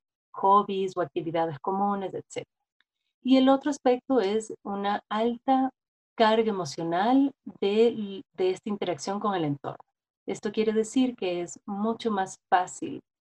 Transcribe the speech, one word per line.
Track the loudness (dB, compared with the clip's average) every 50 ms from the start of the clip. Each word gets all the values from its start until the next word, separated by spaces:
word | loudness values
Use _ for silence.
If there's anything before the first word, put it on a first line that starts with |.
| _ _ _ _ _ _
hobbies | -6 0 2 4 4 4 4 2 -2 -4 -4 -4 -4
o | -4
actividades | -6 -4 -4 -6 -6 -2 -2 -2 -2 -2 -4 -6
comunes, | -6 -4 -2 0 0 0 -2 -2 -4 -6 -8
etcétera. | -10 -12 -12 -12 -14 -14 -14 _ _ _ _ _ _ _ _ _ _ _ _ _ _
Y | 2 4 6
el | 6 8 6
otro | 6 4 2 -2
aspecto | -2 0 2 2 2 2 0 0 2 2
es | 2 2 0 -2 -4 -6 -10 -12
una | -10 -8 -6 -4 -2 -2 -2 -4 -4 -4
alta | -4 -2 -2 -2 -2 -2 _ 0 2 2 2 0 -4 _ _ _ _ _ _ _ _
carga | 2 2 4 4 2 2 0
emocional | 0 -4 -4 -6 -6 -6 -4 -2 0 0 2 4 4 4 2 2 -2 _ -16 -16 -8 -4
de, | -2 0 4 4 4 4 2 0 -6 -8 -8 -12 -14 _
de | _ -2 0 0
esta | 0 -2 -4 -6
interacción | -6 -4 -4 -4 -4 -4 -4 -6 -4 -4
con | -2 -2 -2
el | 0 -2
entorno. | -2 -2 -4 -6 -10 -12 -12 -16 _ _ _ _ _ _ _ _
Esto | -8 -8 -6 -6 -6
quiere | -2 -2 -2 0
decir | 0 0 0 0 0 0 0 0 -2
que | -4 -4 -4 -2 -4
es | -6 -8 -10 -14 _
mucho | -10 -6 -4 -2 -4 -2 -2 -2 -2
más | -2 -2 -2 -4 -8 -14 _ 2
fácil | 2 2 2 0 -6 -10 -10 -10 -10 -10 -14 _ _ _ _